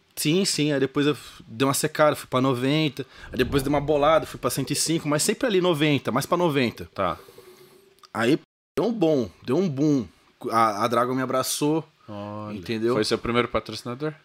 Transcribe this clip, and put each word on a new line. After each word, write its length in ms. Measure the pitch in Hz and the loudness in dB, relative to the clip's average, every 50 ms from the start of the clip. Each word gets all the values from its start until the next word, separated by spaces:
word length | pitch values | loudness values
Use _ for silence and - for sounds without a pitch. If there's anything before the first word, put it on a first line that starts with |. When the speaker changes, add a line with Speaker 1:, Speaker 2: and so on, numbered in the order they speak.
| _ _ _ | _ _ _
Speaker 1:
sim, 300 | - - 151 156 185 196 | -4 -2 0 2 2 2
sim, 260 | - - - 147 151 | 0 0 0 0 0
aí 80 | 147 139 | 2 0
depois 260 | 135 135 - 147 139 | 0 0 0 0 0
eu 100 | 147 147 | 0 0
f-, 280 | - - - - - - | -2 -6 -16 -20 -20 -20
dei 220 | - 117 113 135 139 | -18 -4 -2 0 0
uma 60 | 131 | 0
secada, 420 | - - 151 - - 151 151 - | 0 -2 -2 2 4 4 4 4
fui 120 | - - - | 2 -4 -2
pra 100 | - 127 | 0 2
noventa, 640 | 127 135 131 120 127 135 147 156 156 151 - - 127 - - - - - | 2 2 2 0 0 0 0 0 0 -2 -4 -6 -12 -14 -16 -20 -18 -10
aí 80 | - 110 | -2 -2
depois 240 | 127 117 123 143 | -2 2 2 0
dei 60 | 135 139 | 0 2
uma 120 | 147 143 | 0 0
bolada, 440 | 143 147 156 143 143 151 160 156 131 | 0 0 2 4 4 4 4 4 2
fui 140 | - - 123 | 0 -8 -6
pra 100 | - 123 | -4 -4
cento 220 | - - 131 - | -2 -2 -2 -2
e 40 | 147 | -2
cinco, 300 | - - 151 160 165 - 147 | -2 0 0 -2 -2 0 0
mas 120 | 147 151 | 0 0
sempre 260 | - - 220 - - 247 | 0 0 -2 0 -2 0
ali 120 | 202 185 | 2 2
noventa, 540 | 175 180 170 143 156 151 147 131 - 120 107 | 2 2 2 2 2 2 2 2 0 -2 -2
mais 120 | 131 135 | -2 0
pra 120 | - 180 175 | 0 0 2
noventa. 500 | 180 170 139 143 127 110 - - 87 - - | 2 2 2 2 0 0 -2 -6 -12 -14 -6
Speaker 2:
Tá. 240 | - 98 90 78 - - - - - - - - - - - - - _ _ _ _ - - - | -2 -2 -2 -2 -4 -8 -18 -20 -20 -20 -20 -20 -20 -20 -20 -20 -20 _ _ _ _ -20 -12 -6
Speaker 1:
Aí 260 | 107 113 120 151 165 - _ _ _ _ _ _ - | -2 0 2 2 0 -2 _ _ _ _ _ _ -4
deu 100 | 170 226 | -2 -2
um 60 | 233 | 0
bom, 360 | 220 165 160 156 135 113 87 - _ - | 2 2 2 2 2 0 -2 -6 _ -6
deu 140 | - 127 165 | -2 0 0
um 100 | 196 185 | 0 0
boom. 400 | 135 131 151 156 147 135 104 85 - _ _ _ _ _ - - | 0 0 2 2 2 2 0 -4 -10 _ _ _ _ _ -10 -2
A, 360 | 107 113 113 110 104 98 110 | 2 4 4 4 2 0 0
a 20 | 120 | 0
Dragon 280 | 123 117 123 123 131 | 2 2 0 0 0
me 60 | 131 | -2
abraçou, 600 | 131 123 127 131 127 - - - 151 147 156 160 156 - _ _ _ - | -4 -2 -2 -2 -2 -2 -2 -2 0 0 0 -2 -4 -6 _ _ _ -16
Speaker 2:
Olha, 480 | 107 101 101 104 104 107 107 107 104 | -12 -12 -12 -10 -10 -10 -10 -10 -10
Speaker 1:
entendeu? 380 | 101 87 - 113 110 110 117 123 | -10 -8 -6 -4 -2 0 0 2
Speaker 2:
foi 100 | 110 107 | 2 2
seu 140 | - 117 110 | 0 0 -2
primeiro 300 | - 117 117 120 120 - | -2 0 0 0 0 0
patrocinador? 640 | - 113 - - 107 110 - 120 123 131 151 156 147 - _ | -2 -4 -4 -4 -10 -12 -10 -10 -10 -8 -8 -8 -8 -10 _